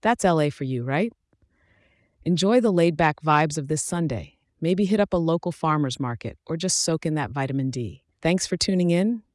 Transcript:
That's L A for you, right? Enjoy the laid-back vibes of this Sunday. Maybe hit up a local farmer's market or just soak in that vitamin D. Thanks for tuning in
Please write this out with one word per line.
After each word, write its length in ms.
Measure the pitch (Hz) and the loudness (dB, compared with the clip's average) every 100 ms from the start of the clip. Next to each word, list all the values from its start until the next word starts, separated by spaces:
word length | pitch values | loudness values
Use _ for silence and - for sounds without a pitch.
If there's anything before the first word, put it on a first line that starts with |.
That's 220 | 214 240 | 0 2
L 160 | 190 165 | 2 4
A 100 | 147 | 2
for 120 | - | -2
you, 220 | 135 127 | -6 -4
right? 280 | 123 139 226 - _ _ _ _ _ _ _ _ _ _ | -2 -2 -2 -6 _ _ _ _ _ _ _ _ _ _
Enjoy 360 | - 170 185 240 | -2 0 4 4
the 100 | 226 | 4
laid-back 520 | 180 170 156 160 147 | 4 2 4 0 0
vibes 360 | 156 151 156 147 | 2 2 2 -2
of 80 | 139 | -4
this 160 | 151 | -4
Sunday. 540 | - 175 165 120 76 _ _ _ | -4 -4 -4 -4 -10 _ _ _
Maybe 240 | 160 180 | -2 0
hit 160 | 202 208 | 0 2
up 120 | 202 | 2
a 40 | 185 | 0
local 340 | 165 165 - | 0 0 -2
farmer's 480 | 160 160 151 143 127 | -4 0 0 0 -4
market 400 | 131 117 - - - | -6 -6 -10 -14 -8
or 100 | 165 | -6
just 220 | 180 - | -2 -2
soak 260 | - 160 | -2 -2
in 100 | 165 | -2
that 180 | 151 147 | -2 -4
vitamin 380 | 139 135 135 135 | -4 -4 -2 -2
D. 340 | 127 113 131 _ _ | -4 -8 -10 _ _
Thanks 260 | 160 185 - | 0 0 -2
for 100 | 175 | -4
tuning 340 | - 190 175 | 0 2 4
in 340 | 170 202 233 - | 4 2 -2 -8